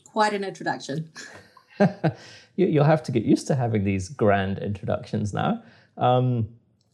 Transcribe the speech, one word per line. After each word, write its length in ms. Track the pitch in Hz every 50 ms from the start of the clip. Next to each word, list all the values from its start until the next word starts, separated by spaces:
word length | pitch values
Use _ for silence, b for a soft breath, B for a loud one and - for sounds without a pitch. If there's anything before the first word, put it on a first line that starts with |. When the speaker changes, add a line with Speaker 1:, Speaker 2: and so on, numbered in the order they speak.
| _
Speaker 1:
quite 280 | - - 220 214 214
an 100 | 208 196
introduction. 680 | 196 190 160 - 165 170 - - - - 135 160 160 - - B B B B B B B B B B B B B
Speaker 2:
<laughs> 120 | 202 - - - - 156 - B B B B B B B B
You, 100 | 190 185
you'll 180 | - 160 139 143
have 180 | 156 160 160 -
to 80 | -
get 120 | - 113 -
used 220 | - - - -
to 80 | - -
having 300 | 131 123 117 113 107 98
these 240 | 101 98 95 92 -
grand 500 | - - 120 101 98 101 92 98 98 -
introductions 760 | - 101 104 - - 101 98 - - - - 104 107 101
now. 300 | - - - 151 226 233 B B B B B B B
Um, 520 | - 123 123 127 127 127 127 123 117 110 - - - _ _ _ _ _ _